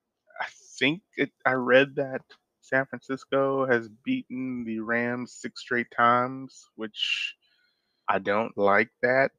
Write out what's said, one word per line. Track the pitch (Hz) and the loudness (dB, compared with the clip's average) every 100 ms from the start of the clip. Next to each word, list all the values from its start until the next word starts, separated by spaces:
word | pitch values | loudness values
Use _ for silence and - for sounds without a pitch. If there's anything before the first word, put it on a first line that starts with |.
| _ _ _ - | _ _ _ -14
I | - - - - | -14 -14 -20 -2
think | 131 175 _ - | -2 -2 _ -6
it, | 143 _ 131 | -6 _ -2
I | |
read | 131 123 127 139 139 | -2 4 6 4 -2
that | 135 131 _ - _ _ | -6 -6 _ -20 _ _
San | - 135 135 | -2 -2 -2
Francisco | 120 - 131 - 135 135 135 131 | -8 -8 -8 -2 0 2 0 2
has | 120 113 107 | 0 0 -12
beaten | 127 131 - 127 131 123 | -4 -4 -4 -8 -6 -6
the | 113 110 | -6 -6
Rams | 110 117 120 123 120 - | -2 -2 -2 -4 -8 -10
six | 120 - | -12 -12
straight | - 120 117 - | -4 -4 -4 2
times, | 120 123 127 131 135 - _ - | 4 4 2 -6 -14 -18 _ -12
which | 110 - - - - - _ _ _ _ _ _ - | -10 -6 -4 -4 -6 -10 _ _ _ _ _ _ -4
I | 98 | -2
don't | 98 101 113 - | 0 -2 -2 0
like | 101 101 117 - | 4 4 2 -2
that | 123 131 135 | 0 2 0